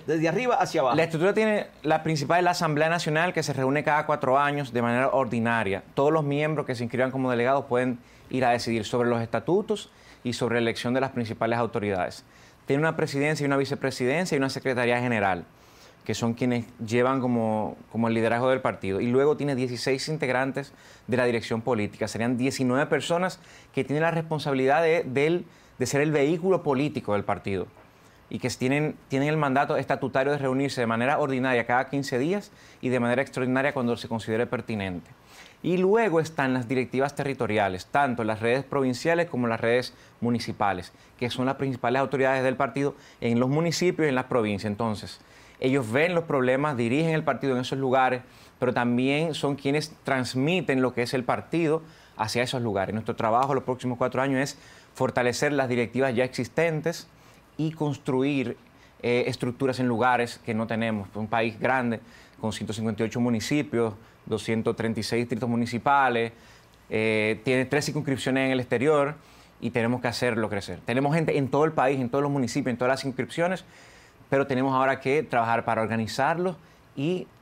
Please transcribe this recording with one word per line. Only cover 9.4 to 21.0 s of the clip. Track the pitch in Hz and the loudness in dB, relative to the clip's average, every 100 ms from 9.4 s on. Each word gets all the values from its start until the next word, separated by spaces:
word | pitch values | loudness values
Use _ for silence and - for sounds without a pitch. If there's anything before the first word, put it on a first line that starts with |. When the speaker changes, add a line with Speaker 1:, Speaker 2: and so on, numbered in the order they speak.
| 151 190 208 208 - - - - | 0 0 0 -4 -8 -20 -20 -10
Speaker 2:
y | 123 | -6
sobre | 113 120 120 | -2 0 2
la | |
elección | 117 110 123 | 0 0 -2
de | 131 | 0
las | 131 | -2
principales | 131 110 120 113 117 | -4 -6 -2 0 0
autoridades. | 113 117 104 95 71 - - - - - - | -2 -2 -2 -2 -4 -8 -20 -20 -20 -10 -2
Tiene | 139 | 0
una | 160 160 | 2 0
presidencia | 151 139 147 156 | -2 -2 -2 0
y | 143 | 0
una | 139 | 0
vicepresidencia | 135 139 135 - 123 156 180 143 | 0 -2 -4 -2 0 0 0 0
y | |
una | 135 | 0
secretaría | 131 139 123 120 120 | -2 -2 0 2 2
general, | 123 113 98 90 - - - - - - - | 2 2 2 0 -6 -20 -20 -20 -20 -12 -8
que | |
son | 110 117 | -2 -2
quienes | 117 127 120 113 - | 0 -2 -2 -4 -12
llevan | 113 120 123 135 | -2 2 2 2
como, | 127 120 110 107 90 - - | 0 0 0 0 -4 -8 -8
como | 113 117 | -2 0
el | |
liderazgo | 113 113 117 131 | 2 2 2 2
del | 131 | 2
partido. | 131 92 95 95 | 0 -4 -2 -2
Y | 120 | 2
luego | 127 147 131 | 4 4 2
tiene | 143 127 | -2 -2
dieciséis | 127 120 139 131 151 | -4 -4 -2 -2 -4
integrantes | 156 139 127 135 143 139 - - - | -4 -2 0 -2 -4 -10 -14 -20 -16